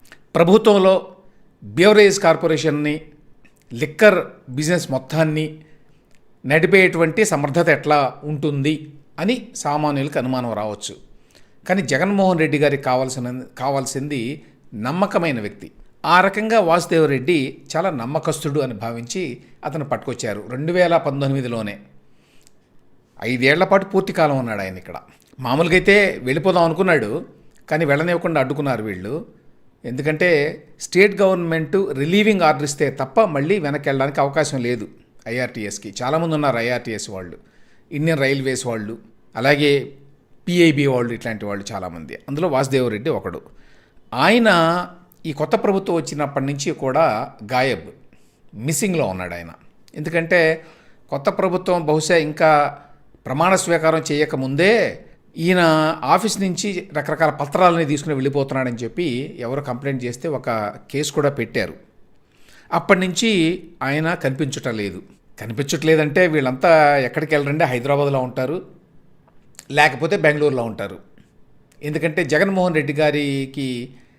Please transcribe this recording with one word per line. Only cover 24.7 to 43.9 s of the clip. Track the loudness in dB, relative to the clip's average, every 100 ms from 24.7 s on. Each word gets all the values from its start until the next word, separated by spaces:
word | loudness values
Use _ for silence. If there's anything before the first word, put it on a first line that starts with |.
| -10
ఇక్కడ. | -14 -16 -18 _ _ -10
మామూలుగా | -2 0 2
అయితే | 2 4 4 4 -2
వెళ్ళిపోదాం | -2 0 2 2
అనుకున్నాడు, | 2 2 2 2 0 -6 -8 -18 -20 -18 -4
కానీ | -2 2
వెళ్ళనివ్వకుండా | 0 0 -2 0 0
అడ్డుకున్నారు | 0 -2 -2 -4
వీళ్ళు. | -6 -8 -8 -10 -10 -20 -20 -20 -20 _ -10
ఎందుకంటే | -6 -4 0 2 2 0 -6 -14 -16
స్టేట్ | -2 2 2 4
గవర్నమెంట్ | 2 2 -2 -2 -2 -2 -2
రిలీవింగ్ | -2 0 2 2 4
ఆర్డర్ | 2 2
ఇస్తే | -2 -2 -2
తప్ప | -2 -2 2
మళ్ళీ | 2 2 0 0
వెనక్కి | -2 -4 -2
వెళ్ళడానికి | -2 0 0
అవకాశం | 0 0 -2 -2
లేదు | -2 -4 -6 -16 _ -16 -8
ఐఆర్టీఎస్కి. | -6 -6 -6 -10 -10 -12 -8
చాలామంది | -2 -2 0 0
ఉన్నారు | 0 0
ఐఆర్టీఎస్ | -2 -4 -4 -8 -8
వాళ్ళు, | -12 -12 -16 _ _ -20 -20 -10
ఇండియన్ | -4 0 2
రైల్వేస్ | 2 0 -2 -4 -4
వాళ్ళు, | -6 -6 -12 -16 _ _ -2
అలాగే | 2 4 2 2 -2 -14 -20 _ _ -12 -2
పీఐబీ | 4 4 4 2
వాళ్ళు, | 0 -2
ఇట్లాంటి | -4 -8 -6 -6
వాళ్ళు | -8 -8
చాలామంది. | -10 -10 -10 -14 -14 -10
అందులో | -4 0
వాసుదేవరెడ్డి | 0 0 0 0 -2 -4
ఒకడు. | -4 -6 -12 -14 -20 -20 -20 _